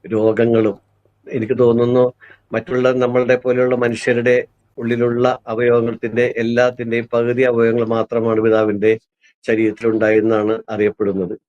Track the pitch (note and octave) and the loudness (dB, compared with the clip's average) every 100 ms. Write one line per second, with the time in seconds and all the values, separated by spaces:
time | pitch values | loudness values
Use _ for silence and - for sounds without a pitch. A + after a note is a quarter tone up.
0 | - A2 A2 A2+ A#2 A2+ G#2+ - _ _ | -4 0 0 2 2 2 0 -2 _ _
1 | _ _ - B2 A2 B2 B2 A#2 A#2+ B2 | _ _ -10 -8 -4 2 2 2 2 2
2 | B2 - - - _ A2+ A2+ B2+ B2+ B2+ | 0 -2 -20 -20 _ -8 -4 0 0 2
3 | B2 B2 B2 B2 B2+ B2 B2+ B2 A#2+ A2+ | 0 0 0 0 0 0 0 0 -2 -2
4 | - A#2+ A#2+ B2 - _ _ - A#2 A#2+ | -2 0 2 0 -2 _ _ -10 -4 0
5 | A#2+ A#2+ B2+ B2 - A2+ A#2+ A#2 A#2 A2+ | 0 2 0 -2 -6 -2 2 2 0 -6
6 | A#2 A2+ B2 A2+ A2+ A#2+ B2 B2 A#2 A#2 | -6 -2 -2 -2 -2 0 0 -2 -4 -4
7 | A2+ A#2 A#2+ B2 B2+ A#2 A2+ A#2+ A2+ A2+ | -2 -2 0 0 0 2 0 0 -2 -2
8 | A2 A#2 A2+ A2 A2 A2 A2 G#2 G#2+ A2 | -2 -2 0 0 2 2 2 0 0 0
9 | _ _ _ _ - A2+ A2 G#2 A#2 A2 | _ _ _ _ -4 0 0 0 -2 0
10 | A2 A2 A2 A2 G#2+ A2+ - G#2+ G#2 - | 2 2 2 0 0 -4 -6 -2 -2 0
11 | G2+ G2 F2+ A2 | -4 -2 -6 -8